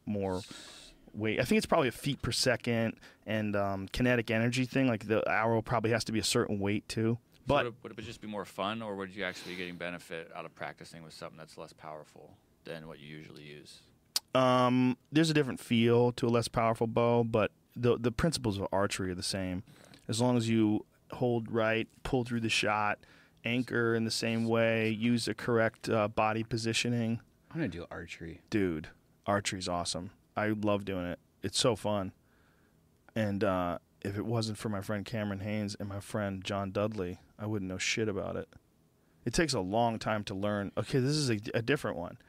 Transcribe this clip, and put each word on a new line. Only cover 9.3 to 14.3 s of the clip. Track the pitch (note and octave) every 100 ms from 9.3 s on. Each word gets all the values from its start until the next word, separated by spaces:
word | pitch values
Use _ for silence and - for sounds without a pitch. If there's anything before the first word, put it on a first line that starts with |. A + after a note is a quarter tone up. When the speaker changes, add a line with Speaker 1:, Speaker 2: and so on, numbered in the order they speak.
| F2 F#2
Speaker 2:
be | F2+
getting | F2+ F2
benefit | F2 F2 - E2+ E2 F2
out | E2
of | -
practicing | D2+ D2 - E2
with | D#2+
something | - E2 D2
that's | D#2 -
less | D#2+
powerful | - D#2 D2+ D2+ - - G2 _ _ -
than | E2 D#2+
what | D2
you | D2
usually | D#2 D#2 C#2+
use? | D2 D2 - - - _ _ - -